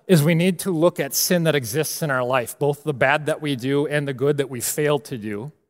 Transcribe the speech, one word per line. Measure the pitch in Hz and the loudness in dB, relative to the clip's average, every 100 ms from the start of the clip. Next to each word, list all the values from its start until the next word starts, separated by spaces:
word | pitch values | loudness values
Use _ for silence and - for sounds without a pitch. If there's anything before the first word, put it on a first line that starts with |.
| - | 2
is | 180 | 4
we | 143 165 | 6 4
need | 180 180 | 2 0
to | 196 | -2
look | 165 170 - | 2 2 2
at | 143 | -4
sin | - - 180 | -2 0 2
that | 165 147 | 2 0
exists | 117 127 151 - | 0 -4 -4 -4
in | 160 | -2
our | 131 | 0
life, | 123 131 113 - | 2 0 -2 -2
both | 143 147 | -2 -2
the | 151 | -4
bad | 139 131 151 147 | 0 2 2 0
that | 156 | -4
we | 151 135 | -2 -4
do | 127 139 147 | 0 0 0
and | 147 143 | -2 -2
the | |
good | 131 139 143 | -2 0 0
that | 135 | -2
we | 127 | -4
fail | - - 151 147 | -6 -2 0 0
to | - 131 | -2 -10
do. | 104 104 131 - _ | -8 -8 -10 -16 _